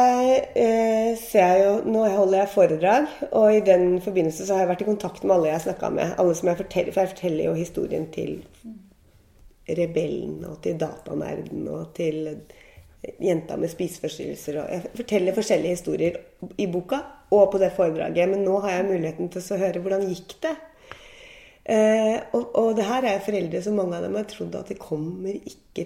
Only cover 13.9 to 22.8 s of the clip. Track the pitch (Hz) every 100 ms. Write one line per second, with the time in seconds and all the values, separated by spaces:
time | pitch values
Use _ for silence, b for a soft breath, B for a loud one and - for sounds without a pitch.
13.9 | - 160 - 135 147 - 147 147 175 175
14.9 | - 233 214 180 190 214 180 160 175 -
15.9 | 151 165 170 - _ 180 - 196 175 175
16.9 | 277 294 - _ 208 196 196 180 180 175
17.9 | 160 156 165 180 196 190 196 202 180 196
18.9 | 180 160 160 175 180 180 196 190 175 185
19.9 | 196 196 175 - - 320 311 - B B
20.9 | B B B B B B B - 220 214
21.9 | 220 220 226 - 233 240 - 226 220